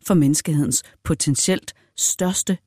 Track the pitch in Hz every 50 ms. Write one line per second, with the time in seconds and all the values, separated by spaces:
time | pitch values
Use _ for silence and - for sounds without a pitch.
0 | _ - 202 175 147 139 147 147 - - 156 147 147 120 - - - - _ _
1 | _ - 170 - - - 139 - - - 113 - _ - - _ _ _ _ -
2 | - - - - 185 180 190 - - - 190 175 _